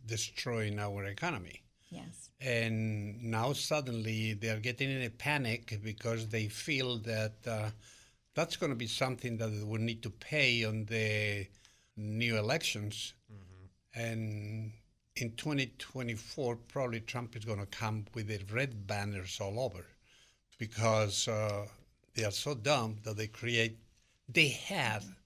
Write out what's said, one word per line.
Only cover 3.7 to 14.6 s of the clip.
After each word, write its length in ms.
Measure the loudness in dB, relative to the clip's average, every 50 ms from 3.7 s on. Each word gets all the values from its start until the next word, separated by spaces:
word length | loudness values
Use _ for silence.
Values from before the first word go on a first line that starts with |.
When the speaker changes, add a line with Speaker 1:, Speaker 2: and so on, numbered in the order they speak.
| 2 2 2 0 -2 -2 0 0 0 2 2 0 0
Speaker 1:
they 140 | 0 0 0
are 100 | 0 0
getting 300 | 0 -2 0 0 0 0
in 100 | 0 0
a 60 | -2 -4
panic 680 | -4 -2 0 2 2 2 2 2 0 -2 -2 -6 -6 -4
because 460 | -4 -6 -6 -2 0 0 0 0 -2 0
they 200 | 0 0 0 0
feel 500 | -2 -6 -2 0 2 2 2 0 0 -2
that, 340 | -2 -2 0 0 0 -2 -4 -6 -6
uh, 240 | -4 -2 0 0 -2 -4 -6 -16 -20 -20 -20 -20 -20 _ _ _ _ _
that's 220 | -2 0 0 0
gonna 180 | -2 0 0 0
be 120 | -2 -2 -2
something 500 | 0 0 0 0 0 -2 -4 -4 -2 0
that 100 | -2 -2
they 160 | -2 -2 -2
will 160 | -2 0 0
need 220 | 0 0 -2 -2
to 80 | -6 -8
pay 540 | -8 -8 -8 -2 4 6 6 8 8 6 4
on 180 | 2 2 0 -2
the 600 | 0 0 2 2 2 2 2 2 0 0 -2 -4 -6 -10 -20 -20 -20 -20 _ _ _ _
new 400 | -8 -6 -4 0 0 2 2 2
elections. 760 | 2 2 2 0 0 0 -2 -2 -2 -4 -6 -6 -6 -8 -10 -10 -16 _ _
Speaker 3:
Mm-hmm. 680 | -20 -20 -20 -20 -20 -20 -20 -20 _ _ _ _ -8 -4
Speaker 1:
And 720 | -4 -2 -2 -2 -2 -2 -4 -4 -6 -6 -6 -6